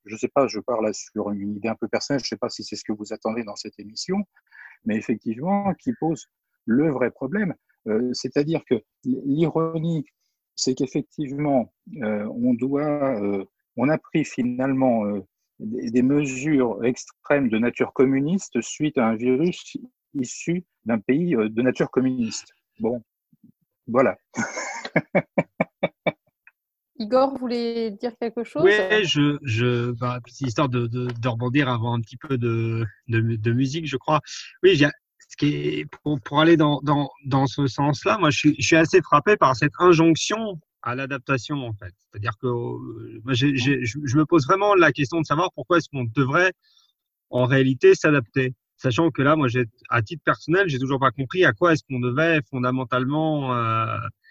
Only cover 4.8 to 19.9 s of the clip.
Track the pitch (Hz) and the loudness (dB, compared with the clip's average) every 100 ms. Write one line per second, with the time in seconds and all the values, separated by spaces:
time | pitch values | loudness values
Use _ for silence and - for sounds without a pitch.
4.8 | - 107 117 110 120 113 170 202 196 - | -6 -4 -4 -4 -4 -6 -2 -2 -2 -4
5.8 | 127 113 156 156 - _ _ _ - 123 | -6 -4 -4 -4 -10 _ _ _ -2 2
6.8 | 160 127 120 - 131 202 185 - _ _ | 2 0 -2 -2 -6 -4 -4 -6 _ _
7.8 | 110 110 123 120 127 143 147 156 - 117 | -4 -2 -2 -4 -8 -10 -6 -6 -2 -4
8.8 | - _ 127 131 139 147 165 160 165 165 | -4 _ -6 -4 -2 0 0 0 -2 -4
9.8 | 165 160 - _ _ _ _ - 131 131 | -4 -4 -6 _ _ _ _ -6 -4 -2
10.8 | 131 147 - - 135 139 147 135 110 _ | -4 -4 -6 -8 -8 -4 0 0 -2 _
11.8 | - - 107 104 107 120 123 117 131 143 | -18 -8 -4 -4 -6 -2 0 0 0 -2
12.8 | 151 147 135 110 101 98 95 _ _ 120 | -2 -2 -2 -2 -2 -4 -6 _ _ -2
13.8 | 135 156 - 160 139 - 123 123 135 131 | 0 0 -2 -4 -2 -4 -4 -2 -2 2
14.8 | 131 113 104 101 - _ _ - 107 117 | 2 2 0 -4 -8 _ _ -14 -10 -8
15.8 | 117 123 127 147 139 127 151 139 120 101 | -2 2 4 2 0 -4 0 2 2 0
16.8 | 117 123 - _ - 143 127 110 120 - | -2 -2 -10 _ -2 0 2 0 0 0
17.8 | 120 - 131 135 147 190 - 117 - - | -2 2 2 2 0 -2 -2 -6 -6 -4
18.8 | 151 139 113 110 123 127 175 - - - | -2 0 0 0 0 2 0 -2 -10 -14
19.8 | 247 | -16